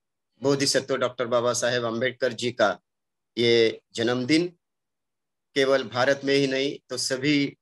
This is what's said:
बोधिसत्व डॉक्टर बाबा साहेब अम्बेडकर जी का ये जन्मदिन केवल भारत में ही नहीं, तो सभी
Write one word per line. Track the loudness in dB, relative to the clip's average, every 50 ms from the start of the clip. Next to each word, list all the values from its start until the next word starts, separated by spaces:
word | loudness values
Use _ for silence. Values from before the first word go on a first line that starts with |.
| _ _ _ _ _ _ _ -4
बोधिसत्व | 0 0 0 2 0 0 0 0 0 -2 -2
डॉक्टर | -2 -2 -2 -2 -4 -4
बाबा | 0 0 0 2 0
साहेब | 0 0 0 0 0 0 -2
अम्बेडकर | -2 -2 -2 -2 -4 -2 -2 -4 -4
जी | -2 -4 -6 -4
का | 0 0 0 0 0 -2 _ _ _ _ _ _ _ _ _ _ -4 0
ये | 2 4 6 6 4 4 0 -4 _ _
जन्मदिन | -6 -4 -2 -2 -2 -2 0 0 0 0 0 -2 -6 _ _ _ _ _ _ _ _ _ _ _ _ _ _ _ _ _ _ _ -2
केवल | 0 2 2 2 0
भारत | -2 -2 -2 0 2 2 0 0 0
में | 0 2
ही | 2 2
नहीं, | 0 0 -2 -2 -4 -6 -8 _ -10
तो | -8
सभी | -6 -6 -4 -4 -4 -2 0 0 0 0 -2 -6 _